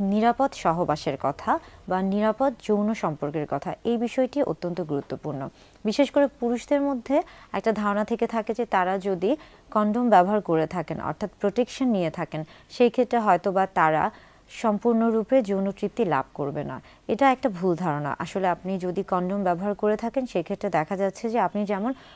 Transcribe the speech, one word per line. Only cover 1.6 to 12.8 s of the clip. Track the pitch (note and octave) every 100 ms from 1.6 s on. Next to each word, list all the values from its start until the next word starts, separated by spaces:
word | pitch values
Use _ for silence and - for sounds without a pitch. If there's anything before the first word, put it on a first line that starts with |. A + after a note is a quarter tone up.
| - - -
বা | F#3
নিরাপদ | F#3+ G3+ G#3+ G#3+ C#4 A#3+
যৌন | - G#3 G#3
সম্পর্কের | A3 F3+ C#3+ D3 D#3 D3
কথা, | C#3 F#3 -
এই | A3+ A#3
বিষয়টি | A#3 - B3+ C#4+
অত্যন্ত | C4+ D#3+ F3 F3
গুরুত্বপূর্ণ। | D#3 C#3+ - B2+ D#3 C#3 C#3 - - -
বিশেষ | G#3+ G#3 C#4
করে | C#4+ C#4+ -
পুরুষদের | A#3+ A#3+ - C#4+
মধ্যে | C#4+ C4 A3+ C#4+ F4+ - -
একটা | G3 A3+
ধারণা | G#3+ G#3 G3+
থেকে | G#3+ A#3 A#3
থাকে | A3+ G#3+
যে | A3 A#3
তারা | G3 F3+ G3
যদি | G3 F#3 F#3+ D4+ - - -
কন্ডোম | G#3+ G#3 A3+ B3
ব্যবহার | G3 F3+ G#3+
করে | F#3+ D#3+ D#3+
থাকেন, | F3+ D#3+ -
অর্থাৎ | - D#3 G3+ -
প্রোটেকশন | G3+ G3+ A#3+ - C4 G3+
নিয়ে | E3
থাকেন, | E3 D#3+ D#3 D#3 - -
সেই | -